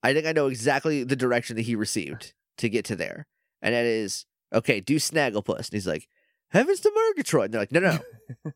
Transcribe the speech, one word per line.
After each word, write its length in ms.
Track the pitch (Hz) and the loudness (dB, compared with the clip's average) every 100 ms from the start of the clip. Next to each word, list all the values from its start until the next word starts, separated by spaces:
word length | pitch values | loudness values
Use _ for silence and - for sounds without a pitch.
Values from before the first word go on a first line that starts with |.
I 100 | 123 | 2
think 120 | 139 | 2
I 60 | 160 | 2
know 160 | 160 139 | 2 0
exactly 560 | 127 120 139 160 147 | 2 2 2 0 -2
the 120 | 123 | -2
direction 400 | 135 127 120 - | 0 2 0 0
that 80 | 113 | -6
he 120 | 113 | -2
received 580 | 113 107 - 76 - - _ _ - | -2 -2 -4 -6 -10 -14 _ _ -4
to 120 | 117 | -2
get 160 | 110 | -2
to 100 | 101 | -2
there. 320 | 98 80 50 151 _ _ _ | -4 -6 -8 -16 _ _ _
And 120 | - | 0
that 120 | 120 | 2
is, 400 | 117 113 104 - - _ _ | 2 0 -2 -6 -12 _ _
Okay, 260 | 110 - 110 | -2 2 -2
do 180 | 92 151 | 2 0
Snagglepuss. 600 | - 160 139 104 - - | 0 0 0 0 -2 -4
And 160 | - | -4
he's 140 | 104 92 | -6 -4
like, 200 | 80 - _ _ _ _ | -6 -6 _ _ _ _
Heavens 300 | 180 277 392 | 2 4 2
to 100 | 427 | 2
Murgatroyd. 520 | 415 453 381 - 156 | 2 0 0 0 2
And 80 | 104 | 2
they're 80 | 110 | -2
like, 100 | 104 | 0
No, 80 | 151 | 2
no, 200 | 185 160 - 113 _ 127 | 2 0 -4 -20 _ -14
no. 60 | 156 | -14